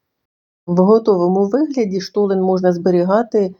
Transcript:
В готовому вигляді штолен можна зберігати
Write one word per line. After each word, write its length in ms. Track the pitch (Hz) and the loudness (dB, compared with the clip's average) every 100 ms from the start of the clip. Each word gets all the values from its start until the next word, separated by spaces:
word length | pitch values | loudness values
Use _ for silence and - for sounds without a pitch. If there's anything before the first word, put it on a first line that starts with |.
| _ _ _ _ _ _ - | _ _ _ _ _ _ -4
В 100 | 175 | 0
готовому 680 | 185 220 220 190 175 185 | 4 4 2 0 0 0
вигляді 560 | 202 247 302 262 214 185 | 0 0 -2 -2 -4 -4
штолен 400 | 180 - 202 190 | -6 -4 -2 0
можна 320 | 185 185 185 | 0 0 0
зберігати 840 | 175 180 175 180 202 233 214 190 185 | 0 0 0 2 0 0 -2 -2 -6